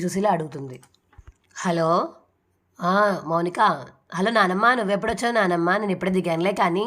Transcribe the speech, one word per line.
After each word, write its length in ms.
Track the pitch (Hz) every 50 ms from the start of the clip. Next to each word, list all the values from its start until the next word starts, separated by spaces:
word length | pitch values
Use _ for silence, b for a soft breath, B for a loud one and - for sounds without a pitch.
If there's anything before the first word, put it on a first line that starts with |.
సుశీల 260 | 170 180 180 190 202 214
అడుగుతుంది. 500 | 185 165 156 151 135 143 139 135 131 135 131 _ _ _ _ _ _ - - - - _ _ _ - -
"హలో, 320 | - 185 170 170 165 160 170 190 262 339 - - _ _ _ _ _ _ _ _ _ _ _ -
ఆ, 140 | 175 175 185 202 214 208 185 156 147
మౌనిక, 360 | 151 165 170 170 180 175 - 220 202 165 143 127 - - _ _ _ -
హలో 160 | 170 190 220
నానమ్మ, 340 | 233 220 196 180 185 190 220 233 254
నువ్వెప్పుడొచ్చావు 600 | 247 214 190 202 196 - 220 233 - 247 233 233
నానమ్మ? 360 | 226 202 180 175 170 170 175 190 214
నేను 160 | 214 202 180
ఇప్పుడే 160 | - 180 190
దిగానులే, 420 | 185 185 165 175 165 165 170 180 180
కానీ 320 | - 208 175 165 190 214